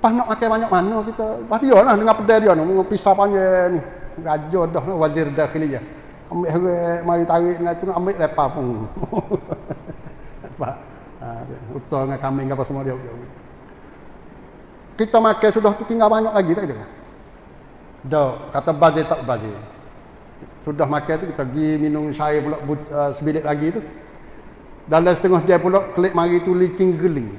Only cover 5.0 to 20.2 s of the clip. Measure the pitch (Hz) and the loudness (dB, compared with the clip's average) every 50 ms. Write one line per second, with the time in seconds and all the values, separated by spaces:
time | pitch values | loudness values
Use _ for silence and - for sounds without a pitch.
5 | 156 156 143 160 160 147 143 139 156 143 - 165 156 151 135 123 - - - - | 0 0 2 0 -2 -2 0 -2 -2 -2 0 -2 -2 -2 -4 -6 -8 -10 -18 -18
6 | - - - - - - 165 175 180 165 156 170 180 185 175 175 170 170 170 170 | -20 -20 -20 -20 -16 -8 -6 -4 -4 0 0 0 0 0 0 0 0 -2 -2 -2
7 | 170 170 170 170 170 165 170 170 170 175 180 170 170 170 170 170 185 185 180 170 | 0 0 0 0 2 2 2 2 2 2 0 -2 -2 -4 -4 -4 -4 -4 -2 -2
8 | 180 190 196 196 165 151 151 - 147 131 139 147 131 123 120 107 107 110 - 190 | -2 -2 -2 -2 -2 -2 0 0 -2 -2 -2 -4 -4 -4 -4 -6 -8 -10 -8 -10
9 | - - - 214 - - 202 - - - 156 - - - 170 - - - - - | -8 -6 -4 -6 -4 -4 -6 -6 -6 -8 -12 -12 -10 -12 -12 -12 -12 -16 -16 -16
10 | - - - - - - - - - - - - 143 117 139 - - - - - | -16 -16 -16 -16 -18 -18 -18 -16 -16 -16 -10 -8 -8 -8 -8 -12 -14 -20 -20 -20
11 | - - - - 131 117 117 113 120 131 131 127 127 107 - 139 127 - - 139 | -20 -20 -18 -16 -14 -12 -12 -12 -12 -14 -14 -14 -14 -12 -12 -12 -10 -6 -4 -2
12 | 135 135 139 131 135 135 135 139 135 135 139 127 131 - 143 139 135 143 127 127 | -2 -2 -4 -4 -4 -4 -2 -2 -2 -4 -4 -4 -4 -6 -6 -6 -6 -6 -6 -8
13 | 131 120 113 117 123 - - - - - - - - - - - - - - - | -10 -14 -14 -14 -16 -16 -18 -20 -20 -20 -20 -20 -20 -20 -20 -20 -20 -20 -20 -20
14 | - - - - - - - - - - - - - - - - - - - - | -20 -20 -20 -20 -20 -20 -20 -20 -20 -20 -20 -20 -20 -20 -20 -20 -20 -18 -4 -4
15 | 220 214 - 226 226 220 214 220 - 214 196 226 208 214 208 208 226 - 233 233 | -2 4 4 6 6 6 4 4 4 4 4 4 4 2 2 2 -4 -4 2 4
16 | 226 214 220 220 220 226 214 208 190 165 170 202 196 156 127 107 101 - - - | 4 4 4 4 2 2 2 2 2 2 0 0 -2 -6 -8 -8 -12 -16 -18 -20
17 | - - - - - - - - - - - - - - - - - - - - | -20 -20 -20 -20 -20 -20 -20 -20 -20 -20 -20 -20 -20 -20 -20 -20 -20 -20 -20 -16
18 | - 135 156 151 143 131 120 113 - - - 139 139 - 160 143 165 160 151 156 | -8 -2 0 2 2 0 -2 -6 -12 -6 -6 -4 -2 -2 2 4 4 4 6 4
19 | 156 - - - - 120 127 113 104 110 104 98 107 - - - - - - - | 0 0 -2 -4 -2 -4 -4 -4 -4 -8 -10 -12 -14 -18 -20 -20 -20 -20 -20 -20
20 | - - - - | -20 -20 -20 -20